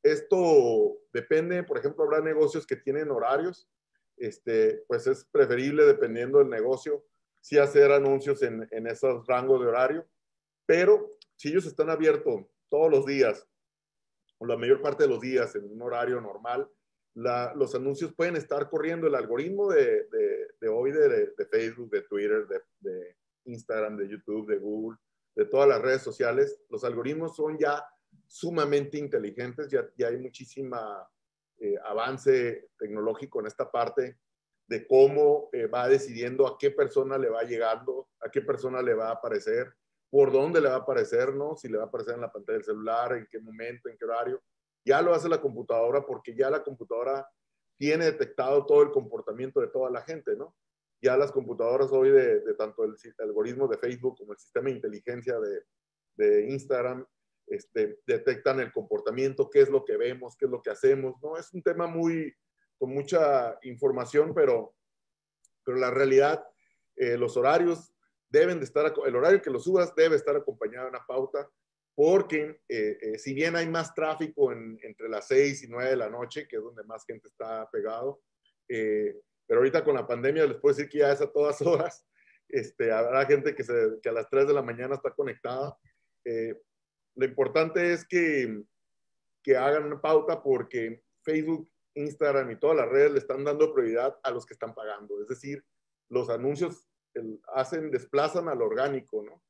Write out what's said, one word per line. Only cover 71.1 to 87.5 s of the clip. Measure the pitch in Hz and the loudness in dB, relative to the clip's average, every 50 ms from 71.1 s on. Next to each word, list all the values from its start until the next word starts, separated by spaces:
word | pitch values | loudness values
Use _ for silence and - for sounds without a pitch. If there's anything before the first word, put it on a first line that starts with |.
| 123 135 139 202 - 143 143 - _ _ _ _ _ _ _ _ _ | -4 -4 -4 -4 -6 -8 -8 -8 _ _ _ _ _ _ _ _ _
porque, | - 147 160 185 196 196 - 156 151 151 156 151 _ _ _ | 2 4 6 6 4 2 2 -4 -4 -4 -6 -10 _ _ _
eh, | 123 113 107 107 104 - | -4 -2 -2 -2 -4 -6
eh, | 113 110 110 110 | -8 -8 -8 -8
si | - 139 135 | -8 -8 -4
bien | 139 160 170 170 | -2 -2 -2 -2
hay | 170 165 165 | -2 -4 -2
más | 165 165 160 165 - | -4 -4 -4 -6 -4
tráfico | - 156 156 156 160 160 151 - 147 139 127 | -4 -4 -4 -2 -4 -6 -8 0 0 0 0
en, | 120 113 113 113 113 110 | 0 -6 -12 -14 -16 -16
entre | - 113 104 _ 110 113 | -18 -20 -16 _ -10 -8
las | 113 104 - - | -8 -8 -2 2
seis | 131 135 143 143 135 143 | 4 4 4 4 0 -6
y | 139 117 | -12 -12
nueve | 117 120 127 131 | -8 -4 -2 0
de | 131 | 0
la | 127 113 107 | 0 -2 -4
noche, | 113 120 123 120 - 151 147 _ | -6 -8 -10 -10 -10 -14 -12 _
que | 127 | -10
es | 110 | -10
donde | 107 120 120 110 104 | -10 -10 -14 -18 -18
más | 107 113 110 - | -16 -16 -16 -14
gente | - 117 107 _ 107 | -14 -16 -16 _ -20
está | _ _ 113 113 113 110 110 - | _ _ -10 -8 -8 -10 -10 -8
pegado, | - 110 101 110 110 117 123 139 143 _ _ _ _ _ _ _ _ _ _ | -8 -6 -6 -4 -6 -6 -6 -8 -8 _ _ _ _ _ _ _ _ _ _
eh, | _ 123 113 110 107 107 107 107 101 - - _ _ _ _ _ | _ -6 -4 -2 0 0 0 -2 -4 -6 -8 _ _ _ _ _
pero | - 117 120 | 0 2 4
ahorita | 127 135 143 165 - | 4 4 2 2 0
con | 151 139 | 0 -2
la | 127 110 | -2 -2
pandemia | - 120 117 123 139 151 160 156 | -4 -6 -2 -2 -2 2 2 2
les | 139 120 | 0 0
puedo | - - 143 139 | 2 2 2 2
decir | 139 147 - | 2 -4 -6
que | - 147 | 2 2
ya | 143 139 | 4 4
es | 139 139 | 4 0
a | 151 143 | -2 -2
todas | - 147 147 147 143 - | 0 0 0 0 0 0
<laughs> | 147 | 0
horas, | 170 170 156 165 - - - _ _ _ _ _ _ _ _ _ _ | 0 2 0 0 -4 -8 -14 _ _ _ _ _ _ _ _ _ _
este, | - 131 110 - _ - 120 113 | -4 -4 -4 -6 _ -2 0 0
habrá | 110 110 117 117 127 135 139 | 2 2 0 2 2 0 4
gente | 135 147 139 143 151 135 | 4 2 2 2 -4 -4
que, | - 120 | -4 -6
se, | 123 120 117 110 110 110 110 | -2 0 2 2 0 -2 -2
que | _ 120 | _ -4
a | |
las | 113 113 107 - | -4 -4 -6 0
tres | - 135 139 | 2 2 4
de | 143 151 | 4 2
la | 143 | 0
mañana | 127 120 117 117 123 131 139 | 0 -4 -8 -8 -6 -8 -8
está | 131 - 131 | -6 -6 -8
conectada. | - - 139 131 113 _ - 120 123 131 143 147 - _ _ _ _ _ _ _ _ _ _ | -6 -4 -6 -6 -6 _ -10 -8 -6 -6 -8 -8 -10 _ _ _ _ _ _ _ _ _ _
Eh, | 123 117 113 113 113 - - _ _ _ _ _ _ _ _ _ _ _ | -6 -6 -4 -6 -6 -8 -12 _ _ _ _ _ _ _ _ _ _ _
lo | 127 131 | -4 -4
importante | 127 123 143 135 131 | -2 0 -2 -2 0